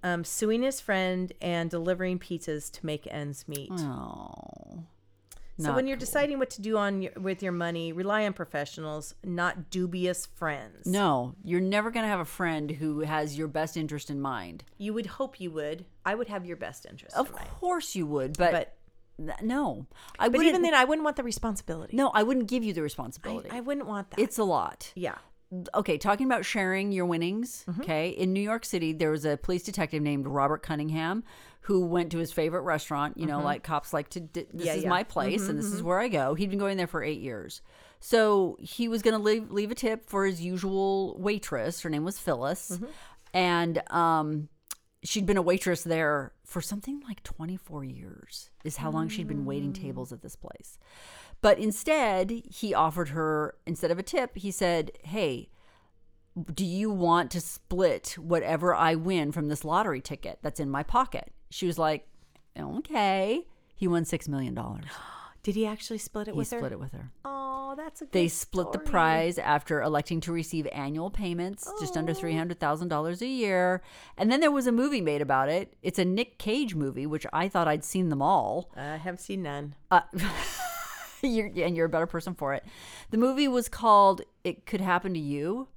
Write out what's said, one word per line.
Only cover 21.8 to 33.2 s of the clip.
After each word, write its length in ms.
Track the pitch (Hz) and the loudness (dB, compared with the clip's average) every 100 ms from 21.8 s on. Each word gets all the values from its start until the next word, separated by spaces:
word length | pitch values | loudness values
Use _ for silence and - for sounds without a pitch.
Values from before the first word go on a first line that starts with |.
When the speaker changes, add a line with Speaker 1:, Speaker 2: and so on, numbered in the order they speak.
| - 226 | -4 2
Speaker 2:
No, 140 | 262 | 4
I 80 | 214 | 6
wouldn't 240 | 214 262 220 | 4 4 2
give 180 | 247 | 0
you 80 | 220 | 0
the 80 | 170 | 0
Speaker 1:
I, 20 | |
Speaker 2:
responsibility. 680 | 151 - 123 - - 226 - | -2 -4 -10 -8 -8 -8 -8
Speaker 1:
I 100 | 247 | -8
wouldn't 260 | 240 285 262 | -4 -4 -4
want 240 | 208 196 | -6 -6
that. 80 | - | 0
Speaker 2:
It's 180 | 226 - | 0 2
a 60 | |
lot. 480 | 208 156 85 - - | 2 2 0 -6 -14
Speaker 1:
Yeah. 220 | - 175 - - - _ 180 175 | -6 -6 -6 -14 -20 _ -10 -2
Speaker 2:
Okay, 240 | - 202 151 | -2 2 2
talking 300 | 208 202 262 | 2 2 4
about 180 | 240 190 | 2 0
sharing 460 | 220 190 190 202 | 0 2 0 0
your 140 | 190 175 | 0 2
winnings, 560 | 165 170 208 247 - - | 2 0 -2 -4 -8 -8
Speaker 1:
Mm-hmm. 140 | 175 | -6
Speaker 2:
okay? 280 | 240 156 170 | -2 0 0
In 220 | - 185 | 0 0
New 100 | 190 | 2
York 220 | 202 226 | 0 -2
City, 300 | - 185 165 | -2 -2 0
there 160 | 156 160 | 2 2
was 160 | 156 151 | 2 0
a 120 | 147 | 0
police 260 | - 180 | 0 -2
detective 400 | - 202 160 156 | -2 -2 -2 0
named 240 | 147 143 139 | 0 0 0
Robert 340 | 139 139 151 | 2 2 2
Cunningham 600 | - 156 151 156 165 196 - - - - | -2 -2 0 0 0 -2 -6 -16 -20 -18
who 240 | - 196 175 | 2 2 4
went 260 | 175 170 | 2 2
to 40 | 165 | -2
his 140 | 165 | -2
favorite 300 | 170 160 170 | 0 0 0
restaurant, 560 | 147 156 - 147 147 | 0 0 0 -2 -2
you 80 | - | -2